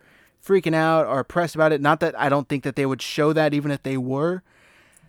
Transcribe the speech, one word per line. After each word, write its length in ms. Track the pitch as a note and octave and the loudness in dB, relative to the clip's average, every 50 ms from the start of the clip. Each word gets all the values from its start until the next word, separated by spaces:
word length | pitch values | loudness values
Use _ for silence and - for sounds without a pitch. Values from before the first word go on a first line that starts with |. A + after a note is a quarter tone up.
| _ _ _ _ _ _ _ _ - | _ _ _ _ _ _ _ _ -2
freaking 300 | - G3 F#3+ - E3 D#3+ | 0 0 2 2 2 0
out 320 | D#3+ D#3+ D#3+ D#3+ D#3+ D3+ | 2 2 2 2 2 2
or 180 | G#2+ B2+ C3+ B2 | 0 0 -2 -4
pressed 300 | - - E3+ F3 D#3 - | -2 -2 -2 -2 -2 0
about 180 | D3+ D#3 D#3 D#3 | 2 2 2 2
it. 80 | C#3+ | 2
Not 180 | C#3+ D3 D#3 D3+ | 2 2 2 2
that 160 | E3+ D#3+ - | 2 -2 -2
I 120 | A2 B2+ C#3+ | 0 0 2
don't 200 | C3+ C#3+ C3+ - | 2 0 0 -2
think 140 | D3 C#3 - | -6 -4 -4
that 140 | C#3+ - | -4 -2
they 100 | - C#3 | -2 -2
would 160 | C3+ C3+ B2 - | -2 -2 -4 -6
show 300 | - - - D3+ D3+ D#3+ | -8 -2 0 0 2 2
that 220 | D#3+ D#3 D3+ D3 | 2 2 0 0
even 160 | D3 C#3+ D3 | 0 -2 -2
if 120 | C#3+ C3+ - | -4 -4 -4
they 140 | C3 C3+ | -6 -4
were. 460 | C3 B2 B2+ C3 C#3 D3+ E3+ F3+ F#3 - _ _ _ _ _ _ _ _ _ _ _ _ | -4 -4 -4 -4 -2 -2 -2 -2 -4 -8 _ _ _ _ _ _ _ _ _ _ _ _